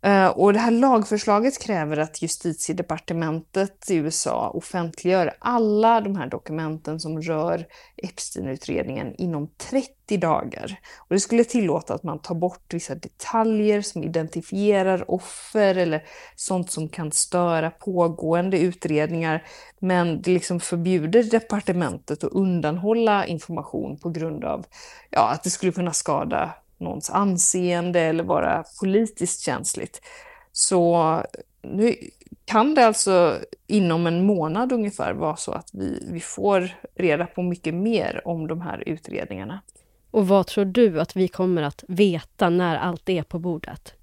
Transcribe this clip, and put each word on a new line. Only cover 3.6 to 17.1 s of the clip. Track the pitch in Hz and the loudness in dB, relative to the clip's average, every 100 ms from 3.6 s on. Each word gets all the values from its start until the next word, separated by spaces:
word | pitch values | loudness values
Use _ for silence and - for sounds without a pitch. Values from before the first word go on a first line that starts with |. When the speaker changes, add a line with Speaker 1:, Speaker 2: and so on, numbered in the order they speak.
| 196 _ - | -2 _ -2
Speaker 1:
i | |
U | 175 151 | 0 0
S | 160 - | -2 -2
A | 120 117 | -2 -2
offentliggör | - - 185 170 - 180 185 165 - | -6 -6 -6 -6 -4 0 2 2 -2
alla | - 240 220 208 226 233 | -2 2 2 4 4 4
de | 208 196 | 2 -4
här | 135 | -4
dokumenten | - - 156 160 156 156 160 | -8 -6 -6 -4 -6 -8 -8
som | 160 160 | -6 -6
rör | 165 156 170 170 165 - - - | -4 -2 0 -2 -4 -18 -20 -14
Epstein-utredningen | 185 - - - 185 175 - - - - - | -12 -10 -12 -8 -8 -8 -6 -4 -4 -6 -8
inom | - 180 156 151 _ | -6 -4 -4 -6 _
trettio | - 269 262 _ - 202 | -4 -4 -4 _ -4 -2
dagar. | 170 151 120 - - 190 - - | 2 0 -2 -10 -12 -14 -18 -20
Och | _ | _
det | 185 | 0
skulle | - 233 | 2 2
tillåta | 233 247 190 156 - | 4 2 2 0 -2
att | - | -6
man | 175 151 | -6 -8
tar | - | -6
bort | 170 180 180 _ | -2 -2 -4 _
vissa | 170 - | -10 -8
detaljer | 175 - _ - 226 220 214 214 208 | -10 -12 _ -2 2 2 4 2 2
som | 202 175 | 0 -6
identifierar | 160 165 160 170 170 190 208 202 190 185 - | -4 -2 -2 -6 -6 0 2 4 4 0 0
offer | 185 - - - 220 202 | -4 -6 -18 -4 2 4
eller | 185 175 156 156 - - - | 4 2 0 -4 -20 -20 -12
sånt | - 185 180 | -4 -2 -2
som | - 156 | -6 -6
kan | - 156 | -6 -4